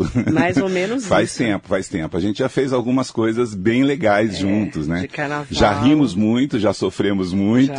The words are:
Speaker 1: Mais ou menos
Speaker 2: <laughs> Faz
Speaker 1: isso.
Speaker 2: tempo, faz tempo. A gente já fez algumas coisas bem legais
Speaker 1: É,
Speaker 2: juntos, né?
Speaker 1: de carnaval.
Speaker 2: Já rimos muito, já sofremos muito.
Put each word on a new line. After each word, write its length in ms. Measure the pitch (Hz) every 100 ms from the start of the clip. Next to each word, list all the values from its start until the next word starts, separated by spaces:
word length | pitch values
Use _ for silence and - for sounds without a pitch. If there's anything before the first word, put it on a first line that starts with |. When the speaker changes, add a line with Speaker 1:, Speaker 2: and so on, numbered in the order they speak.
| 80 123 104
Speaker 1:
Mais 260 | 156 - -
ou 100 | 190
menos 360 | 185 190 262 202
Speaker 2:
<laughs> 20 |
Faz 220 | 95 110
Speaker 1:
isso. 80 | -
Speaker 2:
tempo, 280 | 120 98 -
faz 200 | 98 95
tempo. 280 | 92 78 90
A 20 |
gente 200 | 98 104
já 100 | 131
fez 240 | - 131
algumas 360 | 127 117 131 127
coisas 420 | - 113 113 120 101
bem 280 | 98 120
legais 520 | 139 139 107 101 113 87
Speaker 1:
É, 40 |
Speaker 2:
juntos, 480 | 98 107 95 82 73
né? 140 | 85
Speaker 1:
de 60 | -
carnaval. 380 | - 143 147 143
Speaker 2:
Já 300 | - 110 101
rimos 340 | 127 156 131 90
muito, 440 | 107 120 139 131
já 140 | 104
sofremos 580 | 95 95 - 101 98 92
muito. 420 | 95 98 120 139